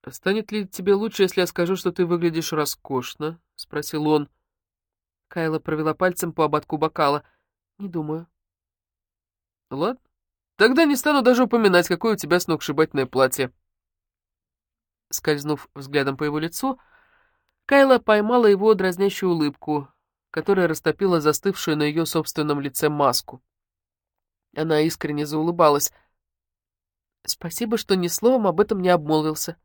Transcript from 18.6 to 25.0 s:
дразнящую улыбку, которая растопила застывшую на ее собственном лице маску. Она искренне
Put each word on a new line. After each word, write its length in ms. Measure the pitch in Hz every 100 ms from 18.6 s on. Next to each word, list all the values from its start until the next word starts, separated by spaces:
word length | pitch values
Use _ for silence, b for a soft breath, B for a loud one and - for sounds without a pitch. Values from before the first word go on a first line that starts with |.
| 214
дразнящую 580 | 202 185 180 196 - 190
улыбку, 560 | 165 147 - - 151 139 _ _ _ _
которая 380 | 160 156 196 170
растопила 520 | 156 165 147 196 170
застывшую 560 | 151 151 196 190 - 151
на 80 |
ее 200 | 151 151
собственном 560 | 160 165 156 - 151 143
лице 280 | 139 - 151
маску. 540 | 147 139 120 - 127 _ _ _ _ _ _ _ _ _ _ _ -
Она 240 | 160 151
искренне 440 | 160 -